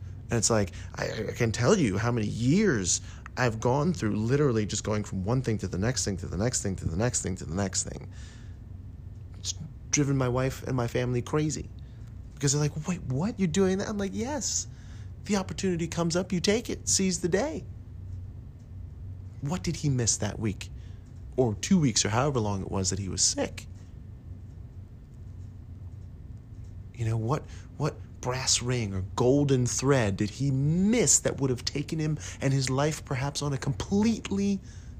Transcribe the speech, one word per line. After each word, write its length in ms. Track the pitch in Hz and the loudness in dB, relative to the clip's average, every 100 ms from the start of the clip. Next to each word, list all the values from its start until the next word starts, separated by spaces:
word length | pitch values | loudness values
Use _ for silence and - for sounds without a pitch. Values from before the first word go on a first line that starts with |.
| - - - | -10 -10 -2
And 80 | 117 | 2
it's 140 | - | 4
like, 220 | 113 98 - - | 4 2 -2 -10
I, 100 | - - - - | -4 -4 -4 -4
I 20 | |
can 200 | - 117 | 0 0
tell 220 | 104 123 | 4 6
you 220 | 208 123 95 | 6 4 2
how 160 | 117 | 2
many 140 | 120 104 | 2 0
years 760 | 104 120 185 214 117 87 - - - - | 2 4 6 6 4 2 0 -2 -12 -8
I've 260 | - 123 110 | 0 2 2
gone 340 | 120 135 156 | 2 4 2
through 200 | - 107 | 2 0
literally 520 | 107 113 143 147 113 101 | 2 2 4 4 4 2
just 180 | 104 | -2
going 200 | - 107 | 0 -2
from 200 | 101 95 | -2 -2
one 160 | 92 131 | 0 2
thing 160 | 123 104 | 2 0
to 120 | 92 | -2
the 100 | 90 | 0
next 260 | 110 135 | 0 0
thing, 140 | 107 90 | 0 -2
to 80 | 82 | -2
the 100 | 82 | 0
next 260 | 117 - | 0 0
thing, 140 | 101 92 | -2 -2
to 80 | 90 | -2
the 120 | 85 | 0
next 240 | 120 - | 0 0
thing, 120 | - 92 | -2 -4
to 100 | - | -4
the 80 | |
next 300 | 87 95 - | -2 0 -2
thing. 240 | - - 95 - - - - - - - - - - - - - | -4 -6 -10 -12 -14 -14 -14 -14 -14 -14 -14 -14 -14 -14 -14 -10
It's 160 | - - - - - | -8 -6 -10 -12 -2
driven 280 | - 139 135 | 2 4 4
my 100 | 127 | 4
wife 340 | 123 135 - | 2 0 -2
and 120 | - 131 | -2 0
my 100 | 117 | 2
family 360 | 127 123 123 | 0 2 0
crazy. 480 | - 156 156 - - - - - - - - | 2 0 0 -2 -6 -12 -14 -14 -14 -12 -12
Because 180 | - 143 | -2 2
they're 80 | 147 | 4
like, 280 | 147 156 151 | 2 0 -4
"Wait, 140 | 175 | -4
what? 340 | 127 131 196 247 | -2 0 0 0
You're 100 | 185 | 2
doing 300 | 170 190 190 | 4 4 2
that?" 100 | - | -2
I'm 80 | 208 | -2
like, 140 | 196 | -2
"Yes." 540 | 196 233 294 - - - - - - - - | -2 -2 -2 -2 -2 -4 -12 -14 -12 -12 -8
The 120 | - 202 | 0 0
opportunity 500 | 185 160 190 170 165 | 0 -2 0 0 0
comes 280 | 170 170 170 | 0 2 2
up, 160 | 190 | 2
you 80 | 180 | 2
take 280 | 202 220 - | 4 2 2
it, 200 | - - | -6 0
seize 320 | - 190 175 | 2 2 2
the 80 | 175 | 2
day. 360 | 185 285 294 - - - - - - - - - - - - - - - - - - | 2 2 -2 -8 -12 -12 -12 -10 -10 -10 -12 -14 -16 -14 -12 -12 -12 -12 -12 -12 -6
What 200 | - - | -4 -2
did 140 | 175 151 | -2 0
he 120 | 147 | 2
miss 280 | 127 110 - | 2 2 2
that 200 | 107 - | 0 0
week 320 | 110 - - - - - - - - - | -2 -2 -8 -12 -12 -14 -14 -14 -4 2
or 180 | 123 104 | 4 4
two 220 | - 190 | 4 6
weeks 260 | 139 - | 6 4
or 60 | 110 | 2
however 300 | 110 147 131 | 2 2 2
long 220 | 104 98 | 0 0
it 80 | - | -2
was 200 | 98 92 | 0 0
that 80 | 101 | 0
he 100 | 95 | -2
was 120 | 90 | 2
sick? 460 | - 285 254 - - - - - - - - - - - - - - - - - - - - - - - - - - - - - - - - - - | 2 2 -4 -6 -12 -14 -14 -16 -14 -14 -14 -14 -14 -14 -14 -14 -16 -16 -16 -16 -14 -14 -14 -14 -14 -14 -12 -12 -14 -14 -14 -14 -14 -14 -12 -12 -12
You 100 | - | -4
know, 120 | 113 113 | -2 0
what, 260 | 110 160 - - - - | 0 -2 -4 -14 -12 -4
what 200 | 143 - - - | -4 -4 -14 -8
brass 420 | 127 127 131 - | -4 -2 2 2
ring 320 | 123 123 104 | 2 0 0
or 80 | 95 95 - | -4 -4 4
golden 500 | 123 143 143 131 120 | 6 6 6 4 4
thread 500 | - 131 135 104 98 | 2 4 6 4 2
did 140 | 104 | 0
he 200 | - 139 | 2 0
miss 640 | 135 143 170 202 240 151 - | 2 4 4 4 6 6 6
that 220 | 127 - | 4 2
would 100 | 135 | 2
have 140 | 120 | 2
taken 340 | - 139 147 160 | -2 -4 -2 0
him 200 | 156 151 - - | 0 0 -4 -2
and 120 | 139 | 2
his 180 | 135 131 | 4 4
life 340 | 131 151 151 | 4 2 0
perhaps 380 | - 127 139 143 | -4 -2 -2 -2
on 100 | 143 | -2
a 60 | 135 | 0
completely 1000 | - - - 202 226 220 - 196 202 190 - - - | 0 -2 2 4 4 2 0 0 2 0 -4 -14 -12